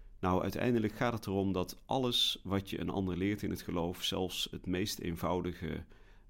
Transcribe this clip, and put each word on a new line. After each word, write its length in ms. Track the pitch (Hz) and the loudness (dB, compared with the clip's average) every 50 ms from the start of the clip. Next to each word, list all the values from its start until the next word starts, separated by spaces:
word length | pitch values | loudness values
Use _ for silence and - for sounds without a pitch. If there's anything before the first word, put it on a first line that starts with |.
| - - - - | -18 -18 -10 -2
Nou, 220 | - 90 92 92 | 2 2 4 4
uiteindelijk 520 | - 98 - - - 123 120 117 107 107 - | 2 2 0 0 2 4 4 4 2 2 0
gaat 200 | - 131 117 117 | 0 0 0 0
het 140 | 107 - | -2 -2
erom 260 | 104 95 98 98 98 92 | 0 2 2 2 2 2
dat 280 | 90 90 - - - - | 0 0 -2 -6 -12 -6
alles 540 | - - 135 127 123 120 - - - - - - | -2 0 2 2 2 4 4 4 2 2 -2 -2
wat 260 | 92 98 98 98 - | 0 0 0 0 -2
je 100 | 90 87 | -4 -2
een 100 | 87 87 | -2 0
ander 280 | - 101 95 92 87 | 0 2 2 2 2
leert 260 | 85 92 101 104 104 - | 2 2 2 2 0 0
in 60 | 90 | -2
het 120 | 87 85 | -2 -2
geloof, 420 | - - 87 87 85 87 90 - - | -4 -2 0 0 0 0 -2 -2 -2
zelfs 440 | - 95 90 92 87 - - - - | -2 0 0 0 0 -2 -4 -4 -4
het 140 | - - - | -6 -6 -2
meest 340 | 92 90 90 104 107 - - | -2 0 0 0 0 -2 -4
eenvoudige, 840 | - 85 82 85 - 80 87 90 90 90 85 - - 80 78 78 80 - - - - - - - - | -4 -4 -4 -2 0 0 2 2 0 -2 -4 -4 -4 -4 -4 -4 -6 -10 -16 -20 -20 -20 -20 -20 -20